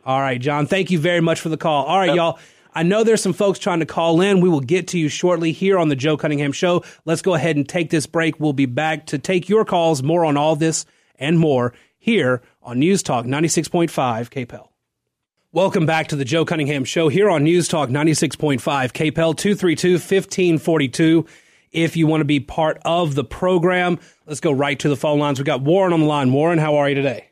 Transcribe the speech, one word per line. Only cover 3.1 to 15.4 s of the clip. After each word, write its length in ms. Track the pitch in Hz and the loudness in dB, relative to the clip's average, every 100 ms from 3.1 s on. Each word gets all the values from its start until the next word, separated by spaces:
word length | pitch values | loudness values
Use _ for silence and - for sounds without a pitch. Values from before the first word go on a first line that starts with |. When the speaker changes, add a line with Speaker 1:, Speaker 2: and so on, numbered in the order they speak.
| 220 | 2
Speaker 1:
some 120 | 196 | 0
folks 240 | 170 202 180 | 0 0 0
trying 220 | - 170 | -2 -2
to 60 | 156 | -2
call 360 | - 165 165 | -2 2 4
in. 180 | 196 196 | 4 4
We 80 | 180 | 4
will 120 | 160 | 2
get 280 | 127 185 175 | 0 -2 -2
to 100 | 180 | -4
you 120 | 151 | -2
shortly 420 | - 180 170 165 | -2 0 0 0
here 260 | 160 190 196 | 0 0 2
on 120 | 160 | 2
the 40 | |
Joe 220 | 135 147 151 | 0 0 0
Cunningham 360 | 160 147 143 | -2 -2 -2
Show. 320 | 135 180 175 - - | -2 0 0 -4 -14
Let's 160 | - 170 | -4 -2
go 140 | - | 0
ahead 220 | 165 160 147 | 0 0 -2
and 120 | 139 | -2
take 220 | 180 160 | -4 -2
this 160 | 165 120 | -2 -2
break. 340 | 165 165 151 | -2 -2 -2
We'll 140 | 151 | -2
be 100 | 135 | 0
back 420 | 135 123 156 156 - | -2 0 -2 -4 -6
to 120 | 147 | -8
take 320 | - 185 151 | -2 -2 0
your 160 | 214 208 | 0 2
calls, 360 | 185 165 151 | 0 2 0
more 220 | 135 170 | 0 0
on 140 | 165 143 | 2 2
all 180 | 151 156 | 0 0
this 300 | 160 156 - _ _ _ | 0 -2 -8 _ _ _
and 220 | 139 170 | 0 2
more 360 | 160 131 120 - _ _ | 4 2 0 -6 _ _
here 420 | - 226 127 127 _ _ | 0 0 2 -2 _ _
on 160 | - 120 | -8 0
News 240 | 160 196 | 2 2
Talk 240 | - 131 120 | 0 -4 -2
ninety-six 420 | 143 165 - 151 | -2 0 -2 -2
point 220 | 175 165 | -2 -2
five 400 | - 127 113 120 | 0 -2 -2 -8
K 160 | - 120 | -10 -12
P 100 | - | -16
L. 160 | - _ _ _ _ _ _ _ | -20 _ _ _ _ _ _ _